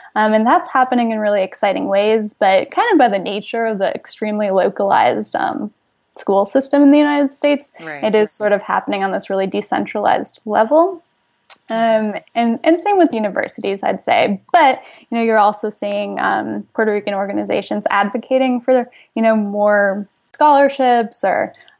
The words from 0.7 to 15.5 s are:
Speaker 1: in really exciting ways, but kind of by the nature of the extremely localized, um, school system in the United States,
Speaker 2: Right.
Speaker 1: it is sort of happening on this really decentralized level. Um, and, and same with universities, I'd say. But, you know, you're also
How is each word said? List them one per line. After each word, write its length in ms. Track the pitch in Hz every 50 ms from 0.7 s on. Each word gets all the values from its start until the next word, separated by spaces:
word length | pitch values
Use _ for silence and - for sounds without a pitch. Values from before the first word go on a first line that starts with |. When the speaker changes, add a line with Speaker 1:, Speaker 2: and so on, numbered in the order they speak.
| - 262 254 262 254 240 240 226
Speaker 1:
in 80 | 226 214
really 240 | 214 208 208 202 190
exciting 460 | 190 - - - 202 190 185 - 196
ways, 440 | 196 196 208 214 220 226 214 208 -
but 380 | _ 214 190 190 190 - -
kind 180 | - 359 415 480 403
of 40 | 294
by 120 | 254 233
the 100 | 196 196
nature 460 | 180 185 190 208 190 - - 226 226
of 140 | 226 220 190
the 140 | 196 - -
extremely 580 | - - - - - 220 214 214 208 214 202
localized, 840 | 190 190 180 202 190 - 202 196 202 220 214 - - - 214 - -
um, 380 | - - - - - - 208 - _ _ _ _ _ _ _ _
school 320 | - - - 196 196 202 202
system 340 | - 269 269 - - 285
in 80 | 294 277
the 80 | 285 294
United 340 | 294 294 294 285 285 269
States, 400 | 277 - - 294 294 277 - - _ -
Speaker 2:
Right. 240 | 165 226 151 - -
Speaker 1:
it 120 | 220 220
is 160 | 214 214 208
sort 200 | - - 214 208
of 120 | 202 196 -
happening 400 | - 185 190 - - 202 196 190
on 80 | 190
this 180 | 185 196 - -
really 160 | 196 190 190
decentralized 920 | 190 190 208 196 - - - 208 - - 214 208 196 - - - - - - _ 220
level. 560 | 208 - 220 226 285 311 339 381 381 320 - _ _ _ _ _ _ _ _ _ - - _ _
Um, 460 | 233 226 226 226 226 220 214 214 196 - - _ _
and, 260 | 233 233 233 233 - -
and 180 | - 330 349
same 160 | 330 415 403 381
with 160 | 339 285 247
universities, 680 | 226 214 202 196 - - - - - 208 196 196 202 -
I'd 180 | - 196 196
say. 400 | - - - - - - 202 190 - _
But, 300 | - 349 311 269 262 - - - - -
you 160 | - _ 233
know, 80 | 233 226
you're 140 | 226 220 220
also 320 | 202 208